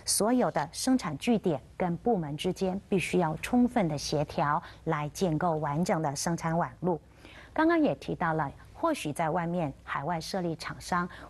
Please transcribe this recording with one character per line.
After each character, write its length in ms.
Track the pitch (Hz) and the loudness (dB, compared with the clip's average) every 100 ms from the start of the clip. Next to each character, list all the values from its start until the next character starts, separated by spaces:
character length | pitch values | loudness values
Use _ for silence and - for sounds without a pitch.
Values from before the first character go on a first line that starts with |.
所 300 | - - 208 | -2 0 2
有 180 | 254 175 | 4 2
的 160 | 156 147 | 0 -4
生 240 | - 262 254 | -2 2 2
产 200 | 165 139 | 0 -2
据 200 | 247 220 | 2 2
点 220 | 185 143 - - | 2 -2 -6 -4
跟 180 | 175 170 | -2 0
部 200 | 240 202 | 0 0
门 180 | 147 151 | 0 -4
之 160 | 190 | -4
间 280 | 180 190 190 - | -2 -2 -4 0
必 100 | 190 | 0
须 200 | - 180 | 2 2
要 140 | 160 160 | 2 0
充 280 | - 247 240 | 2 4 4
分 220 | 240 170 | 4 2
的 100 | 147 | 0
协 280 | - 147 151 | -2 0 0
调， 360 | - 147 160 - - | 0 2 0 -2 -8
来 240 | 160 151 147 | -2 -2 -2
建 280 | - 190 196 | -2 0 2
构 180 | 180 156 | 2 0
完 280 | 151 147 180 | 0 0 2
整 160 | 196 | 2
的 120 | 147 | 0
生 220 | 143 170 165 | -2 -2 0
产 200 | 165 170 | 0 0
网 140 | 139 - | -2 -2
路。 180 | 180 156 - - - - - | -2 -2 -6 -20 -20 -20 -8
刚 160 | - 320 | 2 4
刚 120 | 339 | 4
也 140 | 254 139 | 2 0
提 180 | - | -4
到 200 | 151 165 | -2 0
了， 180 | 160 147 - - | 0 -2 -6 -18
或 200 | - 330 | -4 -2
许 200 | 294 151 | 0 -4
在 160 | 139 160 | -2 0
外 180 | 175 170 | 0 0
面 260 | 175 143 - | -2 -4 -6
海 220 | - 143 | -8 -6
外 160 | 143 165 | -2 -4
设 220 | - 196 | -4 -4
立 120 | 170 156 | -4 -4
厂 180 | - - | -8 -10
商， 300 | - 180 180 - | -2 -2 -2 -8